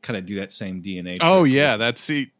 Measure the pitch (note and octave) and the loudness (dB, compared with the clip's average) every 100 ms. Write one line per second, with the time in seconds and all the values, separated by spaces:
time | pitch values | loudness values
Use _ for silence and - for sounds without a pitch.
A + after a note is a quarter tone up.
0 | - A2 F#2 G2+ G2 - G2+ F#2 F2+ F#2 | -6 -8 -6 -8 -6 -8 -8 -8 -8 -10
1 | F2+ F2+ E3 F#3 D#3 C3 C#3+ G#2+ A#2 A#2+ | -8 0 4 6 6 4 2 2 -2 -2
2 | - D3 C3 _ | -4 -4 -6 _